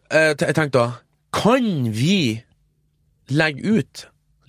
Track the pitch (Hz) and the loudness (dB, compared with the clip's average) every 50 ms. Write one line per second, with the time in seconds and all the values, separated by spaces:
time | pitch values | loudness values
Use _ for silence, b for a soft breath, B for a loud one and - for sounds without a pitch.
0 | _ _ - 156 160 156 151 139 170 131 147 160 156 143 127 127 117 120 123 - | _ _ 2 2 2 2 0 0 -2 -2 0 0 -2 2 2 2 0 0 -2 -10
1 | - _ _ _ _ _ - - - 202 247 277 240 220 175 143 123 113 104 110 | -18 _ _ _ _ _ -8 -2 2 2 2 2 2 0 -2 -2 -2 -4 -2 -2
2 | 127 165 202 196 151 113 110 113 - _ _ _ _ _ _ _ _ _ _ _ | 0 0 2 2 0 0 -2 -4 -10 _ _ _ _ _ _ _ _ _ _ _
3 | _ _ _ _ _ - 131 151 160 156 147 - - 190 226 190 131 - _ - | _ _ _ _ _ -4 -2 0 0 0 -2 -4 -2 0 0 0 -2 -4 _ -18
4 | - - _ _ _ _ _ _ _ | -20 -20 _ _ _ _ _ _ _